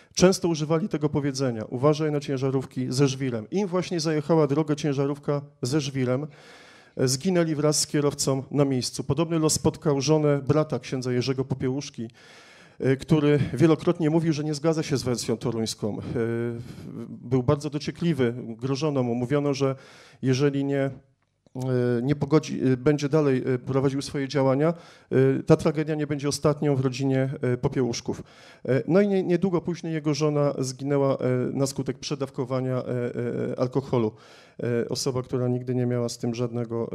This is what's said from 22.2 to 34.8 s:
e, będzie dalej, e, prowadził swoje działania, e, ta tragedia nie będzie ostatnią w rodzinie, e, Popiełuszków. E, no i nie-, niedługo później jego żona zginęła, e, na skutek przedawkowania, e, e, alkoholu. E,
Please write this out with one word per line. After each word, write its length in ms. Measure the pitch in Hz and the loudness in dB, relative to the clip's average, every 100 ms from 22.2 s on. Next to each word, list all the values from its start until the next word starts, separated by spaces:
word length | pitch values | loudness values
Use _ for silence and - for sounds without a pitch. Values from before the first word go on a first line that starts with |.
| - 156 147 - | 2 2 2 0
e, 120 | 131 127 | 2 2
będzie 320 | 139 147 143 | 2 2 2
dalej, 340 | 156 143 131 131 | 2 4 2 0
e, 40 | 123 | -2
prowadził 440 | - 135 135 139 | -2 0 0 0
swoje 260 | - 147 135 | -4 -6 -2
działania, 460 | 143 135 135 160 170 - - - 127 135 131 | 2 2 4 2 0 -10 -20 0 4 4 4
e, 40 | |
ta 140 | - 160 | 4 4
tragedia 380 | 170 151 151 | 4 0 -2
nie 120 | 151 143 | -2 -4
będzie 220 | 147 143 | -2 -4
ostatnią 480 | 139 156 147 147 139 | 0 0 2 2 2
w 40 | |
rodzinie, 500 | 131 127 135 131 135 151 | 0 0 0 0 0 -2
e, 140 | 127 123 | -2 -2
Popiełuszków. 680 | 147 143 120 120 - 92 - - - - | -2 0 -2 -2 -6 -8 -12 -20 -20 -10
E, 180 | - 131 - | -2 -2 2
no 120 | 180 | 2
i 80 | 208 | 4
nie-, 140 | 190 | 2
niedługo 380 | 175 170 190 170 | 0 0 0 0
później 320 | 180 165 170 | -2 -6 -6
jego 220 | 160 151 | -2 -2
żona 400 | 139 151 147 143 139 | 0 2 2 0 0
zginęła, 580 | 131 127 139 143 139 131 | -4 -4 0 2 2 2
e, 100 | 127 127 135 | 0 0 0
na 140 | 131 139 | 0 -2
skutek 320 | 139 135 - | -2 -6 -8
przedawkowania, 800 | - 139 131 - 123 131 127 127 | -8 -6 -6 -6 -4 -2 -2 -2
e, 80 | - 127 120 123 120 123 123 | -4 -4 -4 -4 -4 -4 -4
e, 60 | 123 | -2
alkoholu. 540 | 127 139 131 123 110 - - - - - | -2 -2 0 0 0 -2 -14 -20 -20 -6
E, 260 | 120 117 | -2 -2